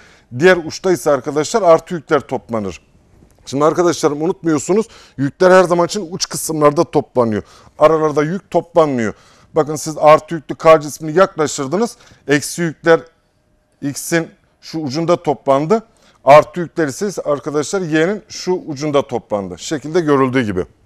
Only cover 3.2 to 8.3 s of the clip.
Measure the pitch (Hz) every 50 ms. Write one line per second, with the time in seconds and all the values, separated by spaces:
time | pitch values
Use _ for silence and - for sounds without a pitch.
3.2 | _ _ _ _ _ - 127 139 147 160 151 170 175 175 151 - - 151 147 147
4.2 | 156 180 185 - - 165 156 143 - - 180 220 208 - - - - - _ -
5.2 | 135 143 - - 185 180 185 190 180 160 175 175 170 165 - 202 175 160 185 -
6.2 | - - - 156 - - 160 151 151 147 147 165 165 - - 151 - - - 131
7.2 | 120 113 107 98 - - - - - - _ - 147 156 160 156 156 156 139 151
8.2 | 147 156